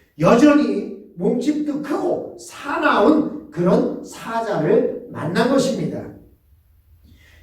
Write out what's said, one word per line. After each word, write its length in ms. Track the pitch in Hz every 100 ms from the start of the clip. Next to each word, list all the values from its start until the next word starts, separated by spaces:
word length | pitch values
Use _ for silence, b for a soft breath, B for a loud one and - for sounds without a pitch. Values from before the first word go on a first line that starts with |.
| b -
여전히 800 | 170 233 294 285 220 196 - - - 165
몸집도 680 | 180 240 302 294 294 -
크고 540 | - 381 370 - - -
사나운 1120 | - - 277 330 294 202 214 - - - -
그런 540 | - 175 - - -
사자를 1040 | - - - 226 226 160 156 220 - - -
만난 380 | - 151 202 247
것입니다. 580 | 269 - - 143 117 - - - _ _ _ _ _ _ _ b b b b